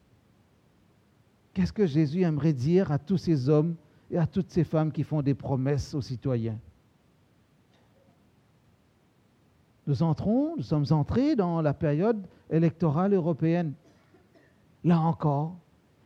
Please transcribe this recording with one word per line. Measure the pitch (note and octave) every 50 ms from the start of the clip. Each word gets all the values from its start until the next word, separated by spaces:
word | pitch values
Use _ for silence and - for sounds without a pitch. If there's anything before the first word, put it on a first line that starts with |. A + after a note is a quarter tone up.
| _ _ _ _ _ _ _ _ _ _ _ _ _ _ _ _ _ _ _ _ _ _ _ _ _ _ _ _ _ _ -
Qu'est-ce | F#3 F3+ - -
que | A3 G#3
Jésus | D#3+ C3 D#3 D#3+ C3+ D3+ F#3 F3+
aimerait | E3+ D3+ C#3+ C#3 E3 D3+
dire | B2 A#2 D#3 F3 F#3+ G3 - D3
à | C3+
tous | - - G3
ces | - - F3+ D#3+ C3+ B2 C#3+
hommes | D#3 D3+ D3+ E3+ E3 - _ _ _ - _ -
et | - F3
à | D#3+
toutes | - - G3 - -
ces | - F3+ D3+
femmes | - - D#3 D#3 D#3 -
qui | D#3 C#3+
font | - D3+ D3+ C3+
des | C#3+ C3+
promesses | - - - C#3 B2+ C3 C#3 D3 C3 - - E3
aux | C#3+ A2
citoyens ? | - C3 A2 - C#3 B2+ A#2 A2+ A2+ A2 A2+ - - - _ _ _ _ _ _ _ _ _ _ _ _ _ _ _ _ _ _ _ _ _ _ _ _ _ _ _ _ _ _ _ _ _ _ _ _ _ _ _ _ _ _ _ _ _ _ _ _ _ _ _ _ _ _ _ _ _ _ _ _ _ -
Nous | D#3 C#3+ - E3+
entrons, | E3 D3+ - - F#3+ A3 C4 D4 D#4+ E4+
nous | C#4 B2
sommes | - D#3+ D3+ C#3+ B2+
entrés | D#3+ D3+ C#3 - - A#3 C4+ D4+ D#4+
dans | A3+ F#3 F3 E3+ E3 D#3
la | D3 C#3
période | - E3+ D3+ D3 D3+ F#3+ A#3 A#3+ G#3 F#3 - - _ _ -
électorale | D3+ E3 E3+ D#3+ - - F3 D#3 C#3 E3 F#3 G3+ G3+
européenne. | F#3 D3+ E3+ D#3+ - D#3+ E3 E3 F3 E3+ D3+ C3+ - _ - _ _ _ _ _ _ _ _ _ - _ _ _ _ _ _ _ _ -
Là | D#3+ F3 E3
encore, | D#3+ E3 - - - D3+ C#3 C#3 D#3 D#3+ F3+ F3 _ _ _ _ _ _ _ _ _